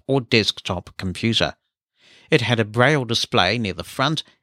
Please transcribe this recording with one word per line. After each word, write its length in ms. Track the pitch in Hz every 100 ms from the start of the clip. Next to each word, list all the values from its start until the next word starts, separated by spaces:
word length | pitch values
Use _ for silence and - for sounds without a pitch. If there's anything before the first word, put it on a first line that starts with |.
| -
or 140 | 135
desktop 760 | 113 117 101 - - 90 - -
computer. 600 | 92 87 113 110 78 - _ _ _ _ _ - -
It 80 | 151
had 220 | 117 117
a 40 | 107
Braille 380 | 113 127 151
display 540 | 117 113 - 113 90 120
near 160 | 101
the 100 | 82
front 400 | - - 135 151 - _